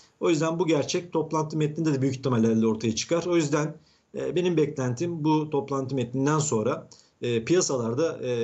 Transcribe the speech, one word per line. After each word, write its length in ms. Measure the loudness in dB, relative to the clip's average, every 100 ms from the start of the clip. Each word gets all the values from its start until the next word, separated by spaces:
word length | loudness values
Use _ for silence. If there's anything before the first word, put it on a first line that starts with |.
| -20 -4
O 100 | 0
yüzden 300 | 2 2 0
bu 80 | 2
gerçek 460 | 0 0 -4 -4
toplantı 440 | -4 -2 -2 -2 -2
metninde 360 | -2 0 0
de 80 | 2
büyük 140 | 0 0
ihtimalle 520 | 0 2 4 4 2
ortaya 280 | 2 0 -2
çıkar. 300 | 0 -2 2
O 100 | 2
yüzden, 400 | 2 0 -2 -6 _ _ _ -8
e, 200 | -4 0
benim 220 | 0 2
beklentim 640 | 0 0 -4 -2 -4 -2
bu 260 | 2 2 0
toplantı 460 | -2 -2 -4 -2 -2
metninden 440 | -2 0 2 2
sonra, 480 | 2 2 0 -2 -6 -20 _ -8
e, 240 | -2 0 2
piyasalarda, 760 | 2 2 0 -2 0 -2 -2
e, 100 | -4 -2